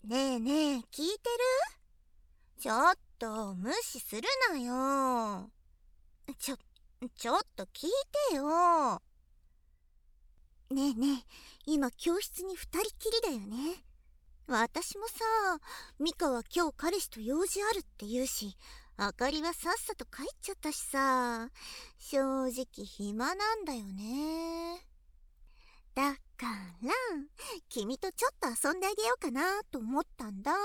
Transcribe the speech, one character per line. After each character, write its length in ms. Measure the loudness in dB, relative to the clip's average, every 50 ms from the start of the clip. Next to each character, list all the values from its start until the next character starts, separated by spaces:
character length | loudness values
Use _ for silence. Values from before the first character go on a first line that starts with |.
| -4
ね 300 | 0 2 2 2 2 2
え 40 | 0
ね 140 | 2 2 4
え、 240 | 4 4 4 2
聞 40 | 0
い 40 | -4
て 160 | _ -6 -2 -2
る？ 60 | 0 -2 0 _ -2 0 2 4 4 4 4 2 0 -2 -16 -20 _ _ -20 _ _ -20 -20 -20 -20 -20 -20 -20 -20 -16 -8
ち 100 | -2 0
ょ 200 | 2 6 6 6
っ 40 | 6 4 0 -20 -12 -10
と 360 | -8 -6 -4 -4 -4 -4 -4
無 180 | -4 -2 -2 -2 -2 -2
視 180 | -4 -8 -10
す 140 | -10 -6 -6 -4
る 80 | 0 0 2 4 4 2 2
な 60 | 2
よ。 920 | 0 0 0 2 2 2 4 4 4 4 2 2 0 0 -2 -6 -8 -12 -16 -20 -20 -20 -20 _ _ -20 -20 -20 -20 -20 -20 _ -14 -14 -10 -8
ち 140 | -6 -6 -6
ょ、 40 | -6 -8 -20 _ _ -20 -20 -16 _ -12 -12 _
ち 140 | -6 -2 2
ょ 80 | 2
っ 40 | 2 0 -2 _
と 80 | -10 -10
聞 220 | -8 -8 -6 -2 0
い 20 | 0 0 -2 _ 0 0 2 2
て 60 | 2
よ。 680 | 2 2 2 4 6 6 6 6 6 4 4 0 -2 _ -14 _ _ -20 _ -20 -20 _ -20 _ _ _ _ -20 _ _ _ _ -20 _ -20 -20 -20 -20 -20 -20 -20 -20 -20 _ -20 -10 -4
ね 200 | -2 2 2 2
え 40 | 2
ね 240 | 2 2 2 2 0
え、 60 | -4 -12 -20 -20 -20 -20 -20 -14 -4
今 240 | 0 2 2 2 2
教 300 | -2 -2 0 0 0 0
室 240 | 0 -4 -8 -8 -6
に 100 | -6 -6
二 260 | -8 -8 -4 -2 0
人 100 | 0 0 -4 -4
き 120 | -4 0
り 100 | 0 2
だ 100 | 0 0
よ 80 | -2 -2
ね。 440 | -6 -6 -6 -4 -4 -4 -4 -6 -12 -20 -20 -20 -20 -20 -20 -20 _ -20 -20 -20 -6
私 500 | 0 2 2 2 2 0 -4 -6 -6 -8 -6
も 80 | -8 -8
さ、 60 | -4 -2 0 2 4 4 4 4 2 0 -4 -12 -14 -14 -14 -16 -6 -2
ミ 160 | -2 -2 0
カ 160 | 2 2 2
は 120 | 2 0 -2 -2 2
今 160 | 2 2 2
日 40 | 2
彼 240 | 0 -2 0 0 0
氏 100 | -2 -4
と 100 | -8 -6
用 240 | -2 0 2 2 2
事 180 | 2 0 0 2
あ 80 | 2 2
る 80 | 0
っ 20 | -2
て 240 | -8 -12 -12 -8
言 160 | -2 0 0 0
う 20 |
し、 300 | 0 -2 -4 -6 -6 -8 -10 -18 -20 -20 -20 -20 -18 -4
あ 160 | -2 -2 -2 0
か 180 | 2 0 2
り 120 | 2 0 -2
は 100 | -2 -4
さ 180 | -2 0 0
っ 40 | 0
さ 180 | 0 -2 -6 -6
と 100 | -8 -8
帰 160 | -14 -10 -8 -8
っ 40 | -8 -8 -8
ち 100 | -8 -8
ゃ 40 | -8
っ 20 |
た 160 | -4 -4 -4 -4
し 60 | -4
さ、 720 | -6 -2 0 2 4 6 4 4 4 2 0 -2 -6 -8 -12 -16 -16 -16 -14 -16 -16 -18 -20 -20
正 480 | -12 0 2 2 2 4 2 2 0
直 200 | 0 0 -2 -6 -6 -6 -12 -12
暇 500 | -12 -8 -6 -6 -4 -2 0 0 0 0
な 200 | 0 2 0 0
ん 80 | 0 -2
だ 100 | -4 -4
よ 100 | -6 -6
ね。 1000 | -8 -8 -8 -6 -4 -4 -2 -2 -2 -2 -2 -4 -4 -4 -4 -6 -6 -8 -10 -12 -20 -20 -20 _ -20 -20 -20 -20 -20 -20 -20 -20 -20 -20 -20 -20 -20 -20 -20 -20 -8 0
だ 200 | 2 2 2 0
か 320 | -2 -10 -20 -14 -8 -6 -6 -6 -6 -10 -12 -12 -8 -2
ら、 100 | 0 0 0 0 -2 -2 -4 -6 -8 -14 -14 -10 -10 -10 -10 -12 -8
君 300 | -6 -4 -4 -4 -4 -4
と 120 | -4 -6
ち 140 | -2 0 0
ょ 40 | 0
っ 20 | 0 0
と 80 | -4 -2 -2 0 0 0
遊 40 | 0
ん 60 | 2
で 60 | 0
あ 80 | 0 0
げ 100 | 0 2
よ 100 | 2 2
う 20 | 2
か 100 | 0 -2
な 320 | 0 2 2 2 0 0 -4 -4
と 80 | -6 -6
思 220 | -4 -2 0 0
っ 40 | -2 -2 -6
た 140 | -12 -10 -8
ん 120 | -8 -4 0
だ。 100 | 0 2 2 2